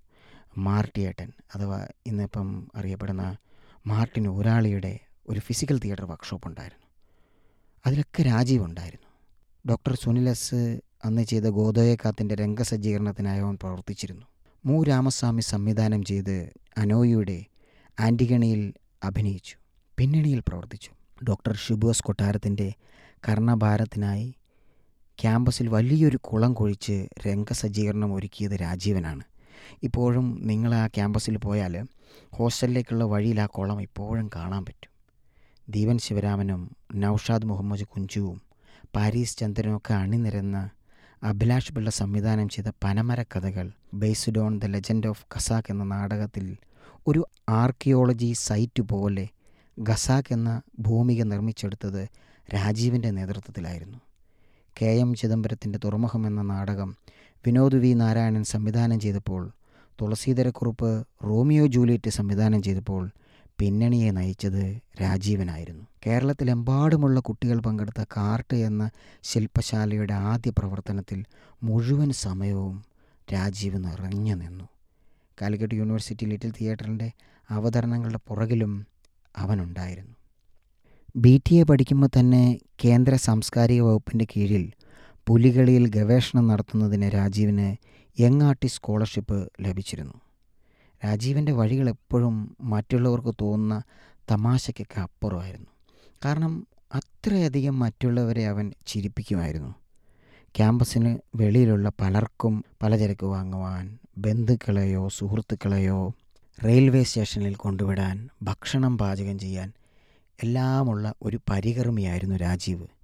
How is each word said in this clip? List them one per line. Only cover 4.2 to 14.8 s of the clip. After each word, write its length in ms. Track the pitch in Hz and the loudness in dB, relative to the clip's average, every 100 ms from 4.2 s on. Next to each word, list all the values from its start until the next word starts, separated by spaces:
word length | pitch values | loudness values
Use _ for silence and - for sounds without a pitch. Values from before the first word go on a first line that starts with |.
| 104 | -2
ഊരാളിയുടെ 640 | 95 104 117 107 101 95 101 - _ - | 0 2 2 2 0 -4 -10 -14 _ -10
ഒരു 120 | 104 | -8
physical 380 | - 120 143 135 | -6 -4 -2 -2
theatre 260 | 110 98 95 | -2 -6 -10
workshop 420 | 80 - 92 87 | -12 -12 -12 -12
ഉണ്ടായിരുന്നു. 400 | 80 95 - _ _ _ _ _ _ _ _ _ _ 127 | -14 -16 -18 _ _ _ _ _ _ _ _ _ _ -2
അതിലൊക്കെ 360 | 143 147 - | -2 -2 0
രാജീവ് 400 | 139 113 123 131 87 | 2 2 2 0 -2
ഉണ്ടായിരുന്നു. 440 | 87 87 - _ _ _ _ _ _ 123 | -8 -14 -16 _ _ _ _ _ _ -4
doctor 280 | 113 - 127 | -2 -2 -2
സുനിൽ 340 | 120 120 123 | 0 0 0
എസ് 320 | 120 - 123 117 117 - _ | -2 -2 -2 -2 -4 -10 _
അന്ന് 200 | 110 113 | -2 0
ചെയ്ത 240 | 110 113 110 | 0 0 0
ഗോദോയെ 460 | 104 107 110 117 117 | 2 2 4 4 4
കാത്തിൻ്റെ 400 | 110 104 104 104 | 0 -2 -2 -2
രംഗസജ്ജീകരണത്തിനായി 1040 | 104 104 120 110 104 104 104 98 98 98 | -2 -2 -2 -2 -2 0 -2 -2 -4 -2
അവൻ 160 | 101 98 | -2 -4
പ്രവർത്തിച്ചിരുന്നു. 680 | 95 92 - 98 95 92 - _ _ _ | -8 -10 -10 -10 -10 -14 -20 _ _ _
മു 140 | 131 156 | -2 2